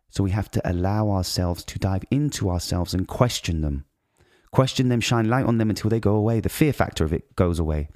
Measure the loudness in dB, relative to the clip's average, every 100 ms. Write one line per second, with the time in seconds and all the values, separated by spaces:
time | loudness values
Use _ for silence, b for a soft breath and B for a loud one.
0 | b -2 0 0 -2 -4 -2 0 0 0
1 | 0 0 -2 -2 -2 -2 -8 -4 -2 -2
2 | -2 0 0 -2 -2 -2 -2 -2 -2 -2
3 | -2 0 0 0 -2 -2 -2 -4 -8 _
4 | b b b b b 0 2 2 0 0
5 | 2 2 2 2 2 2 0 0 0 0
6 | 2 2 2 0 0 2 2 2 -2 0
7 | -2 -2 -4 0 0 2 0 -2 -4